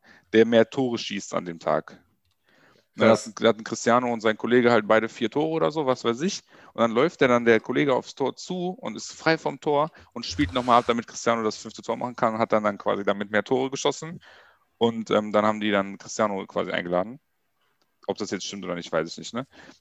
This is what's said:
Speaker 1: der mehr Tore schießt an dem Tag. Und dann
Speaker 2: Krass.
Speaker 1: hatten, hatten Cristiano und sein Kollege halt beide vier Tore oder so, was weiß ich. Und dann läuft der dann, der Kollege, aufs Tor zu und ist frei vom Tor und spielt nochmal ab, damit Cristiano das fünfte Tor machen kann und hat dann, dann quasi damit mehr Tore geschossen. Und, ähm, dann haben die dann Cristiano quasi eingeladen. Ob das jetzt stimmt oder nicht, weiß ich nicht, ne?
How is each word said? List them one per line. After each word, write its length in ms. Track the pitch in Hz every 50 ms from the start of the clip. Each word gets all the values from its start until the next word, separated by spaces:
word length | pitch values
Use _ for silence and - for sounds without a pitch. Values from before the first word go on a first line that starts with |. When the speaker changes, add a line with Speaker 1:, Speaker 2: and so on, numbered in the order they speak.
| _ - - _ _ _
Speaker 1:
der 140 | - 110 113
mehr 240 | 113 117 113 110 -
Tore 280 | - 139 131 120 117
schießt 360 | 117 - - 104 98 - - -
an 120 | 87 87
dem 140 | 87 85 82
Tag. 400 | - - 76 78 - - - - _ _ _ _ _ _ _ _ _ _ _ _ _ _ _ _ _ _ _
Und 60 | -
dann 80 | 107 110
Speaker 2:
Krass. 160 | 113 - -
Speaker 1:
hatten, 200 | 113 101 - 113
hatten 160 | 113 107 110 110
Cristiano 500 | - 117 - - 117 117 123 123 120 117
und 80 | 110
sein 160 | 107 113 107
Kollege 340 | - - 113 120 127 117 120
halt 160 | 120 113 107
beide 220 | 101 110 110 110 113
vier 220 | - - 117 104
Tore 180 | - 143 156 160 160
oder 160 | 160 160 156
so, 160 | 147 160 143
was 160 | 131 127 - -
weiß 180 | 117 117 123
ich. 200 | 160 196 - - - _ - - - - -
Und 80 | -
dann 100 | 117 117
läuft 300 | 110 120 147 175 - -
der 60 | 147
dann, 160 | 127 123 120 117
der 160 | 117 113 110
Kollege, 360 | - - 123 143 151 139 127
aufs 180 | 120 - - -
Tor 220 | - 139 127 -
zu 320 | - - - 180 185 175 180
und 260 | 185 - - 117 104
ist 180 | 107 - - -
frei 260 | - - 160 160 156
vom 200 | - 147 143 -
Tor 300 | - 156 147 143 151 160 - - - _ -
und 140 | 120 117
spielt 260 | - - - 147 - 131
nochmal 240 | 127 123 127 117
ab, 80 | 120 120
damit 220 | - 117 117 113
Cristiano 340 | - - - - 120 117 117
das 160 | 110 107 -
fünfte 240 | - - 113 - -
Tor 160 | - - 117
machen 180 | 123 123 123 117
kann 200 | - 127 113 110
und 40 | 113
hat 120 | 113 -
dann, 120 | 113 107 107
dann 140 | 104 101
quasi 260 | - - 101 101 101 101
damit 280 | 104 101 101 104 101
mehr 120 | 107 104 -
Tore 280 | - 135 127 131 135
geschossen. 480 | 135 - - 147 139 - 160 160 175 - - - - - - _ _ _ _ _ _
Und, 320 | - 117 117 113 113 107 -
ähm, 220 | - 107 107 107
dann 120 | 104 104 107
haben 140 | 107 107 107
die 120 | 104 107
dann 260 | 101 101 98 98 98
Cristiano 480 | - - - - - 110 104 101 95 95
quasi 240 | - - 98 92 90
eingeladen. 480 | 92 87 87 87 90 90 95 110 131 - _ _ _ _ _ _ _ _ _ _ _ _ _ _ _ _ _
Ob 120 | - 98 -
das 100 | 107 -
jetzt 160 | 107 92 -
stimmt 180 | - 101 101 92
oder 120 | 90 87
nicht, 160 | 87 85 -
weiß 180 | - 80 80 82
ich 80 | -
nicht, 160 | - 85 - -
ne? 140 | 120 135 - _ - - - - _